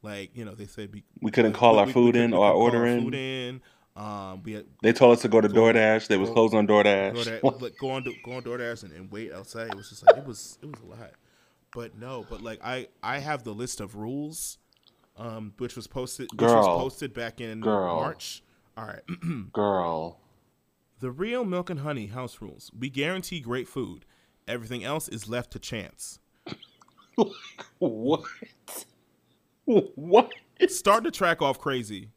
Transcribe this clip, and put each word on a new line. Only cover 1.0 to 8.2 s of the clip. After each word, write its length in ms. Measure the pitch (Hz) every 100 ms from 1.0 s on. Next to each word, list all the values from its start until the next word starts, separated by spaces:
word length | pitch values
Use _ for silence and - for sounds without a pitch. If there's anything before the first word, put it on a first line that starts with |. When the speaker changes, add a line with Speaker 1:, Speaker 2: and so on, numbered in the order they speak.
| - -
Speaker 2:
We 80 | 110
couldn't 220 | 104 113
Speaker 1:
we, 60 | 107
Speaker 2:
call 160 | 120
Speaker 1:
we, 40 | 110
Speaker 2:
our 60 | 104
Speaker 1:
we 60 |
Speaker 2:
food 220 | 127 120
Speaker 1:
couldn't, 100 | 120
Speaker 2:
in 60 | 117
Speaker 1:
we 40 | 92
Speaker 2:
or 120 | 101
Speaker 1:
couldn't 20 |
call 80 | 85
Speaker 2:
order 160 | 117 117
Speaker 1:
our 60 | 120
Speaker 2:
in. 140 | 120
Speaker 1:
food 100 | 117
in. 460 | 135 131 131 123 131 _ _ _ -
Um, 460 | 104 104 98 92
we 100 | 90
had 140 | 107 - _
Speaker 2:
They 100 | 107
told 240 | 117 123 120
us 60 |
to 60 | 120
go 120 | 110
to 80 | 107
Speaker 1:
go, 140 | 104 113
Speaker 2:
DoorDash. 360 | 113 107 110 -
They 100 | 101
was 100 | 98
Speaker 1:
go, 60 |
Speaker 2:
closed 200 | 113 113
on 120 | 110 104
DoorDash. 480 | 104 104 98 98 117 113 113
Speaker 1:
go 80 | 135
da-, 60 | 117
like, 140 | 123 -
go 120 | 135
on, 100 | 131
do, 100 | 127 117